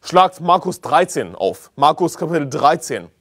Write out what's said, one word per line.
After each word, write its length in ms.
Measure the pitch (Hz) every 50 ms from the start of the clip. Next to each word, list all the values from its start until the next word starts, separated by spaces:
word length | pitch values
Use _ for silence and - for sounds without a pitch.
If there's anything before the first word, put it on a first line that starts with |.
| _
Schlagt 380 | - 160 180 185 185 185 - 165
Markus 400 | 175 175 185 180 185 175 - -
dreizehn 520 | - - 160 185 180 - 151 113 87 87
auf. 360 | - - 98 - - - _ _
Markus 400 | - 143 151 160 - 185 160 - -
Kapitel 300 | 175 156 175 160 143 135
dreizehn. 600 | - - - 143 165 175 - - 135 104 82 85 _ _